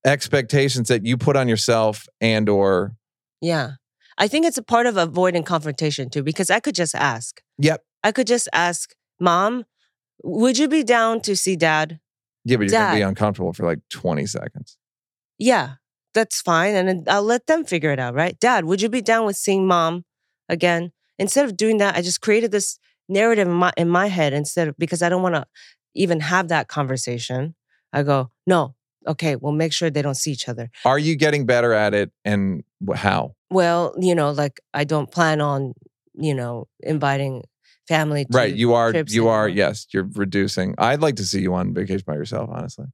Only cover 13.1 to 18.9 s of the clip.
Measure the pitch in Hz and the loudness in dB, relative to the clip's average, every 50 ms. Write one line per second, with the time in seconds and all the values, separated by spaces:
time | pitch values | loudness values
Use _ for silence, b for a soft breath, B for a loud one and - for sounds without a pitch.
13.1 | 95 - 104 104 98 - 92 87 87 - - 85 82 - _ _ - - - 90 | 0 0 0 -2 0 -2 -4 -6 -4 -2 -2 -2 -2 -4 _ _ -18 -6 -4 -2
14.1 | 80 73 71 - - - - - _ - - - _ _ _ _ _ _ _ _ | -2 -2 -4 -6 -6 -8 -10 -10 _ -14 -18 -18 _ _ _ _ _ _ _ _
15.1 | _ _ _ _ _ _ 208 247 254 202 135 139 131 _ _ _ _ _ _ _ | _ _ _ _ _ _ 2 2 2 2 0 -2 -8 _ _ _ _ _ _ _
16.1 | _ 214 226 - - - - - 170 165 170 202 208 190 180 190 185 175 165 - | _ 0 0 0 -2 -6 -2 2 2 2 2 2 2 2 2 2 0 -2 0 0
17.1 | 190 202 202 214 233 247 _ - 311 330 311 - 185 165 143 156 143 131 127 120 | 2 2 2 2 0 0 _ 0 0 0 0 -2 -4 -2 0 0 -2 -2 -4 -4
18.1 | 120 139 160 180 - _ - 240 254 214 165 160 185 196 202 226 | -2 -2 -2 -2 -2 _ 2 2 2 2 2 0 -2 0 0 -2